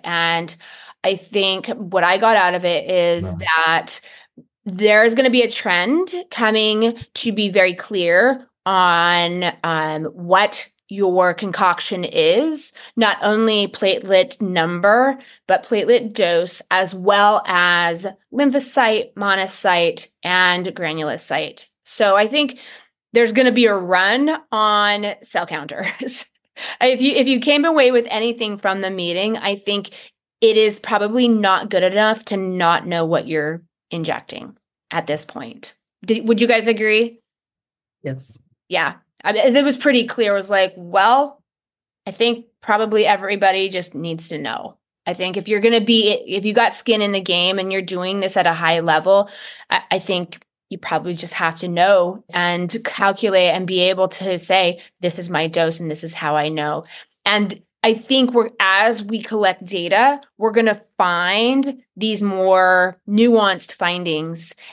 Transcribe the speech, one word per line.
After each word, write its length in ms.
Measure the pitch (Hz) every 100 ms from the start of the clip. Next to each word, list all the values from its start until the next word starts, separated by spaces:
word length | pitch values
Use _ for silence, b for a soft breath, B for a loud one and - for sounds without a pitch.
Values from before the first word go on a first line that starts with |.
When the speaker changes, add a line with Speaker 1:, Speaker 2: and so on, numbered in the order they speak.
Speaker 1:
And 500 | - 170 165 170 165 - B B B B
I 120 | 190 190
think 500 | - 208 190 190 226
what 360 | 233 180 190
I 140 | 175 190
got 180 | 226 214
out 180 | 180
of 100 | 180
it 240 | 175 165 -
is 360 | 185 170 170 180
Speaker 2:
Right. 140 | 170 180 160
Speaker 1:
that 440 | 160 165 - - B B B _ - _ 208
there's 480 | 185 214 214 233 226
gonna 140 | 262
be 120 | 247
a 80 | 226
trend 600 | - 214 175 190 320 370 359 -
coming 720 | - 220 220 214 214 226 233 -
to 180 | - 233
be 160 | 214 202
very 260 | 190 185
clear 720 | 175 - 202 170 180 247 254 - _ 185
on, 840 | 185 180 170 170 175 170 180 180 -
um, 400 | 170 160 156 156
what 640 | 160 - 175 185 214 - - _ -
your 400 | 196 190 180 180
concoction 680 | 175 202 - 185 170 - 185
is, 680 | 175 - 156 202 320 302 - B B B
not 200 | 214 -
only 460 | 208 214 226 214 196
platelet 720 | - 196 185 190 185 185 -
number, 760 | 196 180 165 175 196 233 269 269 B B -
but 160 | 185
platelet 500 | - 208 185 240 226
dose, 460 | 214 175 170 180 - -
as 200 | 185 185
well 500 | 190 190 202 208 208 -
as 600 | 180 175 175 170 170 190 - _
lymphocyte, 800 | 240 285 277 269 269 226 220 -
monocyte, 920 | - 202 190 190 - 196 175 170 165 - _
and 420 | 175 180 180 180 185
granulocyte. 920 | 185 165 160 151 131 - 143 151 - - _
So 320 | - - 208 196
I 100 | 220
think 320 | 294 277 - B B B _ _
there's 200 | 233 233
gonna 200 | 214 254
be 140 | 226 226
a 80 |
run 600 | 196 180 185 196 247 302 - -
on 640 | 220 214 208 208 208 208 -
cell 240 | - 180 170
counters. 800 | 156 147 - 190 - 262 - -
<laughs> 500 | _ _ - - -
If 200 | 254 254
you, 120 | 269
if 140 | 277 254
you 100 | 254
came 260 | 269 294
away 280 | 330 311 254
with 140 | 247 233
anything 480 | 214 233 233 214 202
from 220 | 196 190
the 100 | 190
meeting, 460 | 190 175 175 214 226
I 180 | 196
think 360 | 202 - 202 196 B B _ _ -
it 160 | 226 214
is 240 | 214 208
probably 480 | - 208 208 240 240
not 420 | 220 196 190 208
good 140 | 185
enough 400 | 185 202 214 220 -
to 100 | 196
not 500 | 185 185 170 170 175
know 180 | 170 165
what 220 | 165 127
you're 340 | 156 151 170 _ _ -
injecting 640 | 170 160 - - - - - _ _ -
at 160 | 165 165
this 180 | 151
point. 520 | - 139 117 - - - _ _
Did, 220 | 185 226 226
would 140 | 208
you 80 | 233
guys 180 | 226 226
agree? 540 | 214 214 214 233 233 _ _ _ _ _ _ _ _
Speaker 3:
Yes. 380 | 139 131 - - _ _ -
Speaker 1:
Yeah. 260 | 175 165 - _ _
I 100 | -
mean, 200 | 208 269
it 100 | 262
was 120 | 285 254
pretty 300 | 294 247 233
clear. 260 | - 214
It 40 | 202
was 120 | 196
like, 240 | 196 185 185
"Well, 640 | 175 190 208 262 285 - _ _ _ _ _ _ 196
I 40 |
think 360 | - 233 233 - _
probably 440 | - 208 220 214 208
everybody 640 | 196 196 202 196 190 190
just 260 | 185 175
needs 340 | 139 165 165 -
to 80 | 156
know." 400 | 131 - - - _ _ -
I 60 |
think 240 | 180 185 190
if 100 | 202
you're 140 | 214
gonna 200 | 226 233
be, 280 | 220 226 208 208 -
if 180 | 190 208
you 80 |
got 180 | 220 226
skin 300 | - - 214
in 100 | 202
the 80 | 196
game 380 | 185 175 180 196
and 120 | 190
you're 120 | 190
doing 380 | 180 180 185 196
this 160 | 190 190
at 80 | 170
a 80 |
high 260 | 165 165 165
level, 480 | 165 156 175 196 202 B B B B
I, 140 | 185 -
I 80 | 185
think 420 | 185 180 175 - _ _ -
you 80 | 190
probably 340 | - 160 175
just 200 | 165 170
have 240 | - 170 165
to 100 | 180
know 560 | 170 190 196 175 196 _
and 440 | 175 175 175 175 226
calculate 640 | - - 196 196 214 190 180
and 120 | 175 185
be 140 | 185
able 280 | 180 185 185
to 300 | - 190 175
say, 420 | 170 190 175 175 B _
"This 180 | 175 170
is 100 | 175
my 200 | 160 165
dose 320 | 165 165 165
and 100 | 165
this 120 | 151
is 120 | 165
how 200 | - 156 151
I 120 | 151
know." 360 | 156 147 147 - B B _ 202
And 340 | 208 196 202 _ _
I 120 | 226
think 400 | 226 - 262 254
we're, 160 | 240 214 -
as 420 | 190 190 226 214
we 200 | 202 220
collect 420 | - 220 190 180
data, 560 | 180 190 170 190 262 285 - -
we're 160 | 220
gonna 280 | 214 226 208 _ -
find 840 | 180 175 175 202 233 269 269 269 _ 185
these 260 | 220 208
more 760 | 202 190 185 185 185 185 185 - -
nuanced 640 | 208 240 226 202 175 -
findings, 800 | - 175 180 175 151 160 165 165 - B